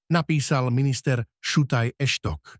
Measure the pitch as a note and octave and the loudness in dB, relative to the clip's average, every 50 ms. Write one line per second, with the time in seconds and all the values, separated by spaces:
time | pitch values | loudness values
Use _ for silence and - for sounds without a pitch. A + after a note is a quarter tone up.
0 | _ - D#3+ E3+ D#3+ - D#3+ D3+ C3+ - D#3 C3+ B2+ B2+ A#2+ B2+ C#3 C#3 C3 A#2 | _ -2 0 0 0 0 0 0 0 0 0 0 0 0 0 0 0 0 -2 -2
1 | - C#3 C3 A#2+ A2+ - _ _ - - - D#3+ D3 B2+ C#3+ A#2+ A#2 A#2+ - - | 0 0 0 0 -2 -6 _ _ -8 -2 2 2 2 2 2 0 0 0 -2 -2
2 | C#3+ C3 - - - - D#2 D2+ - - - - | -2 -2 -2 -2 -4 -6 -6 -8 -10 -18 -20 -20